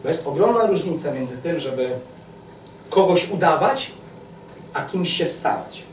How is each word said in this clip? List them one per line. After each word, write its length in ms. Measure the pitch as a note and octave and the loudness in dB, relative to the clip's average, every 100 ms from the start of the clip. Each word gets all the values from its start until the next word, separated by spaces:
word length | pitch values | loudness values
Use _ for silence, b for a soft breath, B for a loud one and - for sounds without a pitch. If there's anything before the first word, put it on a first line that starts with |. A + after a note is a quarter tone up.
Bo 60 | - | -2
jest 180 | D#3+ C#3+ | -2 -2
ogromna 380 | C#3+ G#3+ A#3 G#3+ | 2 4 4 2
różnica 460 | F3+ F3+ D#3+ D3 | 2 0 -4 -4
między 260 | C3+ B2+ - | -4 -6 -6
tym, 220 | E3 E3 | -4 -4
żeby 300 | C#3 B2 B2 B2+ - - - - - - - - - | -4 -4 -4 -4 -10 -20 -20 -20 -20 -20 -20 -20 -2
kogoś 400 | - G3 F3 - | 2 6 4 2
udawać, 640 | G3 E3 D#3 B3+ C4+ - - - - - - - - - | 2 2 4 2 0 -4 -10 -20 -20 -20 -20 -20 -20 -10
a 80 | - | -8
kimś 320 | - F#3+ F3 | -6 -4 -2
się 120 | - E3+ | 0 0
stawać. 580 | - - - - - - | 0 0 -2 -4 -14 -16